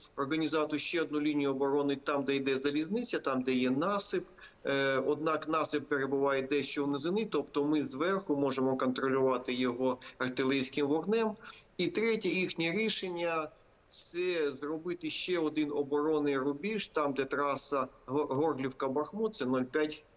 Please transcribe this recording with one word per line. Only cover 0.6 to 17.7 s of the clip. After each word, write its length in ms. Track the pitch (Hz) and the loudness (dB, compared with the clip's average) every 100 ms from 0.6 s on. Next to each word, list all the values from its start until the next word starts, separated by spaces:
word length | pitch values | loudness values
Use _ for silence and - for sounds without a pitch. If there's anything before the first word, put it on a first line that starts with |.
| 151 147 | 0 0
ще 240 | - 175 | 0 -2
одну 180 | 147 147 | -2 0
лінію 300 | 147 147 139 | 0 2 0
оборони 460 | 135 139 143 143 139 | 2 2 2 2 0
там, 280 | - 143 | -2 0
де 120 | 131 139 | 0 0
йде 200 | 135 131 | 2 0
залізниця, 640 | 143 147 160 220 240 160 | 0 0 -2 -2 0 -2
там, 240 | 139 135 | 0 0
де 100 | 127 | 2
є 180 | 127 127 | 2 2
насип. 540 | 139 175 202 - 180 - - - - | 2 0 0 0 -2 -6 -14 -20 -8
Е, 340 | - 139 135 131 | -2 2 2 2
однак 500 | 131 147 160 156 151 | 0 0 0 0 0
насип 400 | 160 143 147 - | 0 0 -2 0
перебуває 540 | 139 135 139 139 135 | -2 0 2 2 2
дещо 420 | 131 147 135 147 | 2 0 2 0
в 60 | 143 | 0
низині, 380 | 143 156 202 214 | 0 0 0 0
тобто 340 | 147 131 143 | -2 0 0
ми 200 | 147 151 | 2 2
зверху 520 | 123 131 170 196 - 143 | 0 -2 0 0 0 2
можемо 400 | 139 131 131 131 | 2 2 2 2
контролювати 800 | 131 131 135 135 131 123 127 | 0 2 2 4 4 2 -2
його 440 | 123 127 120 131 123 - - | 0 0 2 0 0 -8 -6
артилерійським 680 | 127 127 131 135 127 - 143 | -4 0 2 2 0 0 2
вогнем. 460 | 156 175 226 214 208 - - - - | 2 2 0 0 -2 -12 -18 -14 -2
І 100 | 175 | 0
третє 420 | 214 226 220 190 | 2 2 2 0
їхнє 440 | 185 175 - 165 | 0 0 0 -2
рішення — 760 | 185 220 - 190 170 170 160 151 - - _ _ | 0 0 -2 -4 -2 -2 -2 -4 -10 -20 _ _
це 560 | - - 170 180 170 143 | -4 -2 -2 -2 0 -2
зробити 600 | 131 147 156 170 170 156 | -2 -6 -6 -6 -6 -4
ще 280 | - 180 175 | -4 0 0
один 340 | 156 151 147 | 0 0 -2
оборонний 680 | 143 135 147 151 151 147 139 | -2 -2 0 2 2 2 0
рубіж, 500 | 139 143 202 220 - | -2 -2 -4 -2 -2
там, 240 | 156 143 | 0 0
де 120 | 135 | 0
траса 600 | 135 135 143 135 - | -2 0 0 0 0